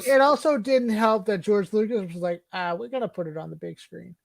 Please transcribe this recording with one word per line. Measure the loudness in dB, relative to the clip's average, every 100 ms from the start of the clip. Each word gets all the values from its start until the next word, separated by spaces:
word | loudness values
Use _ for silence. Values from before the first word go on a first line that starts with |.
| 4
it | 6
also | 6 4 2 0
didn't | 2 2 2
help | 2 4 2
that | 0 -2
George | 2 0 2
Lucas | -2 0 -2 -4
was | -6
like, | -4 -6 _
Ah, | -6 -4
we're | -4 -6
gonna | -6 -6
put | -6 -8
it | -8
on | -12
the |
big | -12 -12 -14
screen. | -18 -18 -18 -20